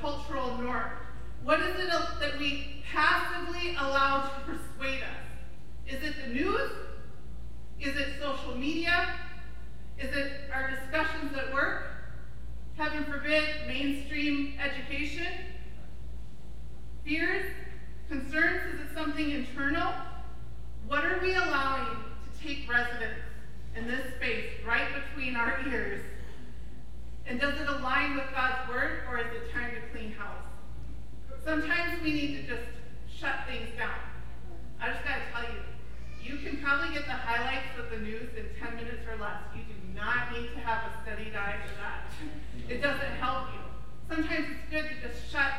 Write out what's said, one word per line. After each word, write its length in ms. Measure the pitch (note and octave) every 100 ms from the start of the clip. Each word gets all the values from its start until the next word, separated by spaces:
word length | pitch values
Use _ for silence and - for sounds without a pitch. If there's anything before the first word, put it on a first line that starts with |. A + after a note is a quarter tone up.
cultural 560 | D4 C#4 - C4+ B3 A#3+
norm. 320 | A#3+ A#3+ - - - - - -
What 180 | B3 D#4
is 180 | F4 F#4
it 100 | F4+ E4 - -
that 200 | D4 C#4
we 440 | C#4+ C#4+ - - -
passively 840 | D#4 D#4 F4 F4 F4 F4 F4 F4 E4+
allow 480 | C#4 C4+ C4+ C4+
to 280 | C4 B3+ -
persuade 500 | - - - C4+ C4+
us? 960 | - - - - - - - - - C4
Is 80 |
it 120 | - - A3+
the 80 |
news? 380 | B3 F4+ G#4 - - - - - - - - - - - -
Is 160 | C#4 C#4
it 200 | C#4 C#4+
social 360 | C#4+ C4+ C4 A#3+
media? 580 | C#4+ D#4+ E4+ F4 F4 - - - - - - - - -
Is 140 | C4+ C#4
it 340 | C#4 C#4 -
our 160 | C4+ C4+
discussions 640 | C4+ - D#4 D#4 D#4+ C#4+ C4+
at 160 | C4+
work? 320 | C4+ D4 - - - - - - - - - - -
Heaven 300 | D4+ D4+ C#4
forbid, 380 | C#4+ D4 D4+ D4+ D4+ A#3+
mainstream 880 | C4 C#4 C#4 C#4 D4 D4 C#4+ C#4 C#4+
education? 720 | C#4+ C4+ B3+ C#4 D4 E4 F4+ - - - - - - - - - - - - - - - - - D4+
Fears? 400 | D#4 E4+ F#4 - - - - - - -
Concerns? 640 | D4 B3+ D#4 F4 F4 F4
Is 80 | E4
it 120 | D4+
something 380 | E4 D4+ D4+ D4+
internal? 600 | C#4+ B3 - C#4 E4 - - - - - - - - - - -
What 180 | C#4+ F4
are 140 | F#4
we 140 | F#4 F#4
allowing 500 | D#4 C#4+ C4+ C4+ B3+
to 560 | B3 A3+ - - -
take 280 | D4+ C#4 -
residence 500 | A#3+ A#3+ A#3 A3 - - - - - - A3+
in 120 | A#3
this 280 | B3+ - -
space 360 | B3 G#3+ - - A3
right 220 | A#3 C4+ C#4+
between 400 | C4+ D4+ B3+ B3
our 240 | A#3+ C4+ C#4
ears? 340 | A#3 G3+ G3 - - - - - - - - - - - - -
And 140 | B3
does 200 | C#4+ C#4+
it 80 | C#4+
align 480 | C#4 B3+ C4+ C#4+ C#4
with 100 | C4+
God's 360 | C4 B3+ B3+ A#3+
word, 340 | B3 C#4 - -
or 100 | A#3+
is 60 | A#3
it 260 | A#3 -
time 180 | A3+ A#3
to 100 | A3+ -
clean 220 | A3+ G#3+
house? 300 | G#3+ G#3 - - - - - - - - - - -
Sometimes 580 | D#4 D#4 D4+ E4+ E4+ E4+
we 100 | D#4
need 240 | D4+ C#4+ -
to 60 | -
just 200 | B4 - - - - -
shut 280 | - D4 C4+ -
things 220 | A#3+ A3 G3+
down. 220 | A#3+ - - - - - - - - -
I 100 | A#3
just 120 | A#3
gotta 180 | A#3 C4+ -
tell 100 | A#3+
you, 160 | A#3 A3+ - - - - - -
you 140 | - C#4+
can 200 | - C#4
probably 300 | C#4+ C#4+ E4+
get 120 | C#4+ -
the 60 |
highlights 640 | B3+ A#3+ A#3 B3+ C4 C4 B3
of 100 | A#3
the 80 | A3
news 320 | G#3+ A3 - -
in 120 | G#3+ -
ten 160 | A#3 A3+
minutes 280 | A#3 - -
or 100 | A3
less. 240 | G#3 G3+ - A3
You 80 |
do 320 | - - F#3+ G3
not 360 | G#3+ A3+ A#3+
need 200 | A#3 A#3
to 60 | C#4+
have 320 | D#4 D4+ D4+
a 120 | -
study 260 | A3+ G#3+ G#3
diet 280 | G#3 G3+ G#3 G3+
for 80 | G3+
that. 280 | G#3 - - - D#4 - - - -
It 120 | B3
doesn't 340 | C#4+ C4+ C#4 B3
help 280 | B3+ C4 C4
you. 100 | G#3 - - - - -
Sometimes 380 | D#4+ D#4 D#4+ -
it's 200 | - -
good 160 | D4+ -
to 200 | D4+ B3
just 220 | A#3+ -
shut 220 | - C#4